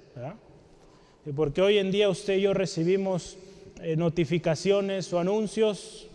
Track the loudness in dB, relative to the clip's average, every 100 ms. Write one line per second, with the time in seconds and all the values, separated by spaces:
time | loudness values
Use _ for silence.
0 | -20 -14 -12 -14 -20 -20 -20 -20 -20 -20
1 | _ _ -10 -2 -2 2 4 4 2 2
2 | 2 2 0 2 2 2 0 0 2 2
3 | 0 -4 -6 -16 -20 -20 -20 -12 -4 0
4 | 0 0 0 0 0 0 2 2 2 -4
5 | -2 -2 0 0 -2 0 0 0 -10 -18
6 | -20